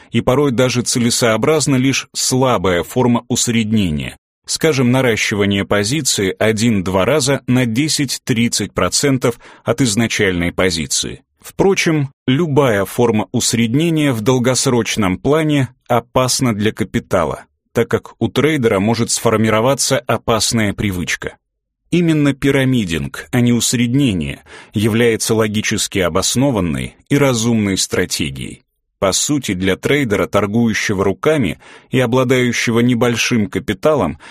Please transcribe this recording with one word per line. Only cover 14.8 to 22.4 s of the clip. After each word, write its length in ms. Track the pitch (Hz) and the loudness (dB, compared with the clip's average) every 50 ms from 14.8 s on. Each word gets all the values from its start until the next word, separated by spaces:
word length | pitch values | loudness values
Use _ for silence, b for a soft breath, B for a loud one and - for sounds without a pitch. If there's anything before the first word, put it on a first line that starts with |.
| - - - - 104 90 92 | 0 0 -2 0 0 0 0
плане 500 | 90 - 127 147 160 156 151 147 143 131 - - _ _ - | 0 0 0 2 2 2 2 2 0 0 -2 -6 _ _ -2
опасна 680 | 123 117 - _ - 127 127 123 - - 135 120 107 | -2 -2 -2 _ 0 0 0 0 0 0 -2 -2 0
для 160 | 101 104 107 | 0 -2 -2
капитала, 720 | 101 - 104 - - 117 - - - 92 80 69 65 - - _ _ _ _ _ - | -2 -4 -6 -4 -6 -6 -4 -2 0 0 0 -2 -4 -8 -12 _ _ _ _ _ -4
так 160 | - 117 - | -2 -2 0
как 240 | - 104 - - - - | -2 -4 -4 -8 -6 -4
у 100 | 117 101 | -4 -2
трейдера 500 | - 123 131 151 160 147 117 113 104 95 | 0 0 2 2 2 2 2 2 2 2
может 320 | 101 110 117 107 120 - | 2 2 0 0 -2 -2
сформироваться 880 | - - - 117 107 107 110 110 107 110 113 131 139 131 - - 135 - | -2 -2 0 0 2 2 2 2 2 2 2 2 0 0 0 0 -2 -2
опасная 720 | - - 120 107 - - 117 107 - - 123 117 107 101 | -2 -2 -4 -2 -2 -2 -2 0 0 0 0 0 0 -2
привычка. 640 | - - 110 101 92 90 80 - - - - - - - _ _ _ _ _ _ _ _ _ _ | -2 -2 -4 -4 -4 -4 -4 -6 -6 -8 -10 -12 -14 -16 _ _ _ _ _ _ _ _ _ _
Именно 420 | - 175 175 165 156 151 147 143 131 | 0 2 2 2 2 2 2 0 0
пирамидинг, 960 | 135 | 0